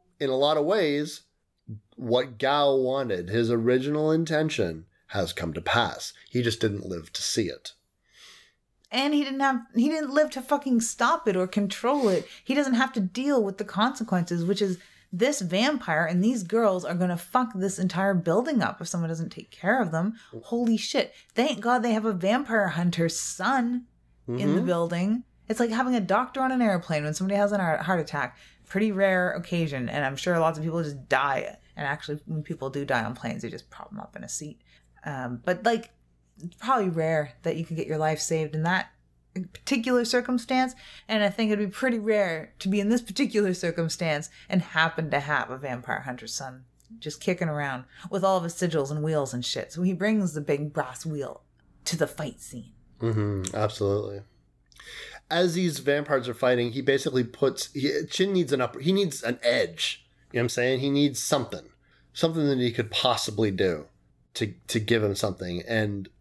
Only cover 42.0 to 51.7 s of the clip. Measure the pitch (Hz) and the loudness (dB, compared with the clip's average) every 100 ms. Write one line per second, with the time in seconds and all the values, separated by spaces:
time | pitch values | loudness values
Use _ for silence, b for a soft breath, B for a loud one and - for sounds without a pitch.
42 | 208 214 190 160 - - 190 202 202 240 | 2 2 2 0 -8 -8 -2 0 2 0
43 | 240 190 269 208 208 180 175 170 165 - | 0 -2 0 2 2 0 -2 -2 -2 -2
44 | 170 147 156 B B 190 - 160 160 - | -2 -2 -4 B B 0 2 2 2 2
45 | 160 139 139 147 - 127 139 120 120 107 | 0 0 2 0 0 -6 -6 -8 -4 -4
46 | 135 123 113 - 135 127 127 _ _ 226 | -4 -10 -8 -10 -10 -14 -20 _ _ -12
47 | - - - 180 170 147 143 131 127 B | -12 -6 -2 -2 -2 -2 -4 -6 -10 B
48 | B 196 190 190 170 - 175 156 135 151 | B 0 2 2 0 -2 0 0 0 -2
49 | 151 156 135 123 123 135 - 160 180 180 | 0 0 -2 -4 -4 -4 -6 -2 -2 0
50 | 202 220 185 151 147 143 147 151 131 123 | 2 2 2 -2 -2 0 0 -4 -6 -6
51 | 165 151 131 - _ _ _ | -8 -6 -8 -10 _ _ _